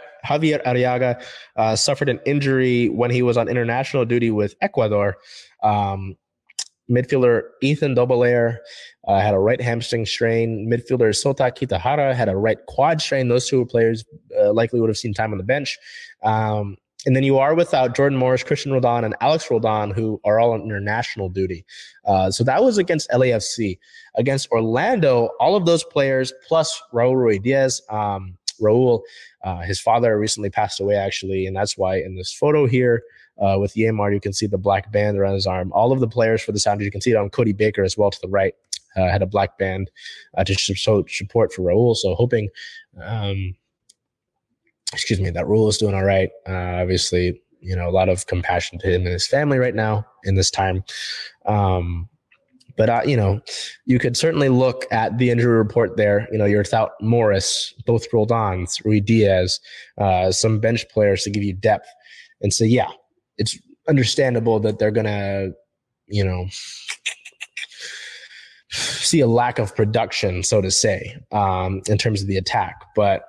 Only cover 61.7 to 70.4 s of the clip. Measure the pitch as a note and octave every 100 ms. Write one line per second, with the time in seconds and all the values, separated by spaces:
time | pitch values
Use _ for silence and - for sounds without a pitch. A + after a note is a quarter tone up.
61.7 | G2 - - - - - - G2+ - A2
62.7 | A#2+ F2+ - _ _ _ - - - _
63.7 | - - C#3+ A#2 - C3 A#2 A2+ A2 G#2+
64.7 | G#2 G#2+ A2 G#2+ G2+ G2 G2 F#2+ - _
65.7 | _ _ _ - G2+ F#2+ F2+ F2+ - -
66.7 | - - - - - - - - - -
67.7 | - - - - - - - - _ -
68.7 | - - - - E3 B2 A#2 B2 A#2+ G#2+
69.7 | - G#2+ A2+ G#2+ - G2 F2+